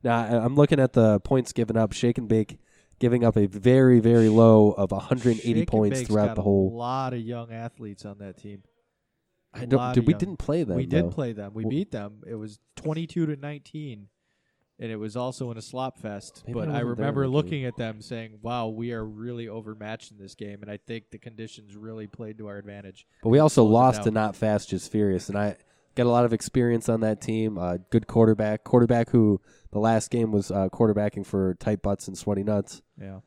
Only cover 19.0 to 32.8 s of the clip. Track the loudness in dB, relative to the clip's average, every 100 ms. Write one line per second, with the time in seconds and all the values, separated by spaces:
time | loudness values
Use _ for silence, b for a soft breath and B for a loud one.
19 | -10 -12 -12 -12 -12 -14 -14 -16 -14 -14
20 | -16 _ -20 -16 -16 -16 -16 -16 -12 -14
21 | _ -20 -20 -18 -18 -18 -20 -20 -16 -16
22 | -16 -16 -16 -14 -14 -14 -16 -18 -18 -20
23 | _ _ 4 6 6 6 6 6 6 2
24 | -2 -2 -4 -2 -2 -2 -4 -10 -6 -2
25 | 0 -2 -4 -4 -4 -6 _ _ _ -2
26 | 2 2 2 0 -2 0 0 0 0 -2
27 | -2 -4 -4 -4 -4 -4 -6 -6 0 -2
28 | 2 4 4 4 0 -4 2 4 4 2
29 | 2 4 4 2 b b b -2 0 0
30 | 0 -2 0 -2 -2 -4 -4 0 2 2
31 | -2 -6 -6 -2 -2 -2 -4 -4 -4 -4
32 | -8 -8 -4 -4 -2 -2 -4 -14